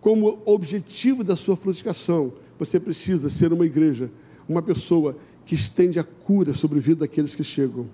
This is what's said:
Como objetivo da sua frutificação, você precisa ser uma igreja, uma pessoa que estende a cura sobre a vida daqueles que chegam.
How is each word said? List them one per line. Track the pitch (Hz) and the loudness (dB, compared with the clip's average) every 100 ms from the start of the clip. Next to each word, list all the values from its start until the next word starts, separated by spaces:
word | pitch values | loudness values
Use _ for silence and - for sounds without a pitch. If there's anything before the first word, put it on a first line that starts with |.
Como | 214 220 214 214 - | 4 4 2 0 2
objetivo | 208 165 202 - - 240 262 | 2 2 -6 -8 -2 0 0
da | 196 180 | 0 -2
sua | - 185 | 0 -2
frutificação, | 190 175 226 - - 170 135 - - - | -2 -4 -6 -6 0 0 0 -6 -20 -10
você | 156 185 | -2 -2
precisa | - 160 - 185 139 | -2 -6 -2 -2 -2
ser | - 165 | 0 2
uma | 170 170 | 2 2
igreja, | 143 156 120 123 - - - - | 4 2 2 -6 -10 -20 -20 -4
uma | 165 | -4
pessoa | 165 165 - 170 147 131 - - - | -2 -4 0 0 0 -4 -18 -20 -6
que | 156 | -4
estende | - - 180 170 | -2 2 2 2
a | |
cura | 156 - - 202 160 | -4 -10 0 2 2
sobre | 135 156 147 | 0 0 0
a | |
vida | 127 165 | 2 0
daqueles | 156 - 147 - | 0 -2 -4 -4
que | |
chegam. | 156 - 135 120 117 | -6 -2 -2 -4 -12